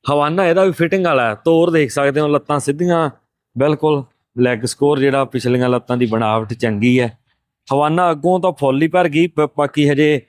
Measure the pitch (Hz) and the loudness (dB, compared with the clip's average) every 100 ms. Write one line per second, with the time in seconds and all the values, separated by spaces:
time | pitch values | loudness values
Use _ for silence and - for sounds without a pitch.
0 | - 147 147 175 180 170 190 160 165 190 | -2 -2 0 0 2 2 2 0 -2 0
1 | 175 139 117 104 165 165 170 165 135 143 | 0 0 0 -2 0 2 4 2 0 0
2 | 139 139 151 147 - 147 143 143 175 170 | 0 0 0 -2 -2 -4 -2 -2 0 0
3 | 156 - _ _ _ 120 143 151 156 143 | -2 -6 _ _ _ -2 0 0 0 -2
4 | 127 _ _ 120 123 117 120 - 143 147 | -4 _ _ -2 0 0 -6 -2 0 2
5 | 139 135 135 127 123 123 127 123 - 123 | 0 0 -2 -4 -2 0 0 -2 -2 -2
6 | 123 113 113 110 107 113 117 104 120 127 | 0 0 0 -2 -4 -4 -4 0 0 2
7 | 120 - _ _ _ _ - 139 151 165 | -2 -6 _ _ _ _ -4 -2 0 0
8 | 180 156 165 185 185 160 139 135 160 180 | 0 0 -2 0 -2 -2 -2 0 0 0
9 | 170 147 170 156 151 - 143 - 147 143 | 0 0 -2 0 -4 -2 -4 0 0 2
10 | 151 143 | 0 0